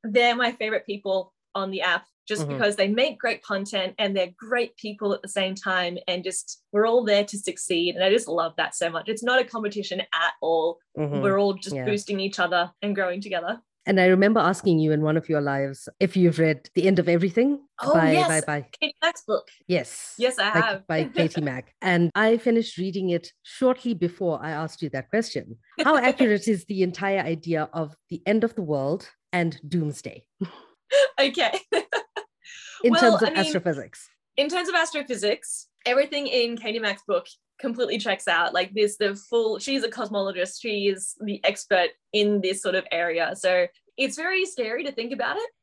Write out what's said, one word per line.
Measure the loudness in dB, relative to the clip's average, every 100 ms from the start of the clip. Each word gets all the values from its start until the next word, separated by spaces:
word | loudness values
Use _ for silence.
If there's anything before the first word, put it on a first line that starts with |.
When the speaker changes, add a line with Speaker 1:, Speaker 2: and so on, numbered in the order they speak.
Speaker 1:
They're | 2 2 4 2
my | -2
favorite | -2 -4 -4 -4
people | -8 -2 -4 -4 _ _
on | -6 -6
the | -4
app | -2 -2 _ _ -8
just | -6
Speaker 2:
Mm-hmm. | -4
Speaker 1:
because | 0 0 0
they | 0
make | 2 0 0
great | -4 -4
content | -6 -6 -4 -4 -6 -2
and | -2 0
they're | -2 -6
great | -4 -2 -2 -6
people | -12 -6 -4
at | -4
the | -4
same | -4 -4 -4
time, | -4 -2 -2 -6 -6
and | -6
just, | -4 -8 -10 -18 _
we're | 0 4
all | 4
there | 4 2
to | 2 -4
succeed. | -8 -8 -2 0 0 0
And |
I | 4
just | 2 2
love | -2 -2 -2
that | -4 -2
so | -4
much. | -4 -6
It's | -4
not | 2 2
a |
competition | 2 -4 -6 -6 -6 -6
at | -4 0 -2 0
all. | 0 2 0 -4 _ -6
Speaker 2:
Mm-hmm. | -4 0
Speaker 1:
We're | 2 2
all | 2
just | 0 -6
Speaker 2:
Yeah. | -4 -2
Speaker 1:
boosting | -2 -2 -4
each | -4 -2
other | 0 0 -2 _
and | -4
growing | -2 -2 -4
together. | -4 -6 -4 -8 _ _
Speaker 2:
And | 0 4
I | 6
remember | 6 6 6
asking | 2 2 2 4
you | 4
in | 2
one | 2 0
of | 0
your | 0
lives | 0 -2 -4 -6 -16 _
if | 0 4
you've | 4 6
read | 2 2 -2 2
The | 4
End | 4
of | 4
Everything | 2 2 2 2 0 _ -8
Speaker 1:
Oh, | 2
Speaker 2:
by, | 4 4
Speaker 1:
yes. | 4 4
Speaker 2:
by, | 2 0 -6
by | -6 -6
Speaker 1:
Katie | -6 -2
Mack's | -4 -4 -4
book. | -4 -4 -20 -2
Speaker 2:
Yes. | -2 -2 -12 -14 -2
Speaker 1:
Yes, | -2 0
I | 0
Speaker 2:
By, | 2
Speaker 1:
have. | 0 -2 -4
Speaker 2:
by | -2
Speaker 1:
<laughs> | -2 0
Speaker 2:
Katie | 0 0
Mack. | -4 -6 -12 _
And | 2 4 4
I | 4 4 4
finished | 4 2 0 -4
reading | -6 -2 0
it | -2 -4 _
shortly | -20 0 0 0 -4
before | -2 -2 -2 -2 -2
I | -6
asked | -6 -8 -6
you | -6
that | -6 -2
question. | -2 -2 -6 -10 -20 _ 0
How | 4 6
Speaker 1:
<laughs> | 4
Speaker 2:
accurate | 4 4 4 2
is | 0 -2
the | 0
entire | 0 0 -2 0
idea | -2 -4 -2 -2 -2
of | -4 -6 -10 _
the | -6
end | 2 2
of | 2
the | -2
world | -2 -2 0 -4 -6 _ _
and | 0 0 -2 -4
doomsday? | -2 -2 -4 -12 -16 _ _ -10 -10 -20 _ _ 4 4 2
Speaker 1:
Okay. | 0 2 0 -2 -2
<laughs> | -4 -2 -6 -6 -14 -14 _ -20 -20 -20 0
Speaker 2:
In | 2
Speaker 1:
Well, | 6 6 6
Speaker 2:
terms |
of | 2
Speaker 1:
I |
mean, | 2
Speaker 2:
astrophysics. | 0 0 -2 -4 -8 -18 -20 _ _ -2
Speaker 1:
in | 0
terms | 0 0
of |
astrophysics, | 0 0 -4 -6 -2 0 -2 -6 -14 -14 _
everything | 0 2 2 -2 -2
in | 0 0 -2
Katie | -6 -4
Mack's | -4 -4 -2
book | -2 -2 -20 _ _
completely | -6 -2 -2 -2
checks | -2 -2 0
out. | 0 2
Like, | 0 -2
there's | 0 0 2
the | -2 -2 -2
full, | 0 0 -2
she's | -2 -2
a | -2
cosmologist. | -6 -4 -2 -2 -2 -4 -4
She | -6 0 0
is | -2 -6 -8
the | -8 -2
expert | -2 -2 0 2 2 -2 _
in | 0 2 2
this | 0 -2
sort | -2
of | -2 -2
area. | -2 -2 0 -2 0
So | 2 2 0 _ _ -4
it's | -4 -2
very | -2 -2 -2
scary | -4 -4 -4
to | -6
think | -6 -8
about | -6 -4 -4
it | -8 _